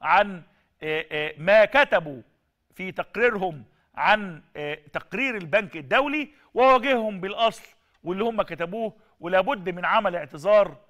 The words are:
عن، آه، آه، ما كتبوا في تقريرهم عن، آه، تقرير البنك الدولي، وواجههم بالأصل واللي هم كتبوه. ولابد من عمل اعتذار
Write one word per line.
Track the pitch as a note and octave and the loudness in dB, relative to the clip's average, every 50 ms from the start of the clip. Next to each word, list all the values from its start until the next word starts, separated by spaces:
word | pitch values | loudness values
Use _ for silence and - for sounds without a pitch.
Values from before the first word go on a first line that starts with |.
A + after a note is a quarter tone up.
عن، | - D#3 F3 G3 G#3 G3+ F#3+ E3+ - _ _ _ _ _ _ - | 0 2 4 4 4 2 -4 -14 -16 _ _ _ _ _ _ -12
آه، | D3+ D#3 D#3 D#3 - - | -8 -6 -4 -4 -6 -6
آه، | D#3 D3+ D3+ D#3 - C#3+ | -6 -6 -6 -6 -8 -4
ما | D#3 F#3+ G#3 A3 G#3 | 2 4 6 6 6
كتبوا | G#3 - C#4 C#4+ - G#3+ F3+ D#3+ D3+ C#3 A#2+ - _ _ _ _ _ _ _ _ _ _ | 6 4 2 2 4 2 -2 -2 -2 -12 -14 -16 _ _ _ _ _ _ _ _ _ _
في | - F#3 F#3 | -12 -12 -10
تقريرهم | - - E3+ _ - G3 A#3+ A#3+ A3 G3 F#3+ F3+ D#3 C3+ G#2+ _ _ _ _ _ - | -8 -8 -10 _ -4 0 0 0 0 0 -4 -6 -6 -10 -18 _ _ _ _ _ -8
عن، | - D3 F3+ G#3 G#3+ G3+ F#3 E3 D3+ _ _ - | -2 2 2 2 2 0 -8 -12 -16 _ _ -12
آه، | D3 D3 D3 D3+ - _ - | -10 -8 -8 -8 -10 _ -12
تقرير | - D#3 - - F#3 G#3+ C4+ C4 A#3 | -12 -12 -12 -8 -6 -4 -4 -4 -4
البنك | G3+ F3 D3+ F#3 A3 G3+ D#3 - | -6 -6 0 0 0 0 -2 -12
الدولي، | D#3+ C#3+ B2+ G3+ C4 C#4+ D4 C#4+ D4+ C#4 - _ _ _ _ - | -14 -6 0 0 2 2 0 -2 -6 -6 -8 _ _ _ _ 0
وواجههم | A3 B3+ C4 C4 B3+ A3 C#4 C4 A#3 A3 G#3+ G3+ F3+ | 4 6 6 6 4 4 0 0 0 -2 -4 -6 -6
بالأصل | F3+ G3 G#3 - A3+ A3+ - - - - _ _ _ _ _ _ - | -8 -8 -2 0 0 0 0 -4 -20 -20 _ _ _ _ _ _ -8
واللي | E3 F#3 G3 A3+ | -8 -4 -2 -2
هم | A#3 A3+ G#3 | -2 -2 -2
كتبوه. | F#3 - E3+ C#3+ E3+ E3+ G3 A3+ A3+ G#3 - _ _ _ _ _ | -4 -4 -4 -8 -6 -6 -6 -8 -8 -8 -8 _ _ _ _ _
ولابد | - F3 F#3 F#3 F#3 B3 C#4+ G3+ E3+ F#3 | -6 0 2 2 2 2 -2 -4 -4 -8
من | F3 F3+ F3 | -8 -4 -2
عمل | E3 F#3+ A3+ G#3 F#3+ F3 | 0 0 2 0 0 -4
اعتذار | E3+ D3+ - - D3+ D3+ G3 G#3+ G#3 G3 E3+ C#3+ - _ | -4 -10 -10 -14 -6 0 4 4 4 4 2 -2 -16 _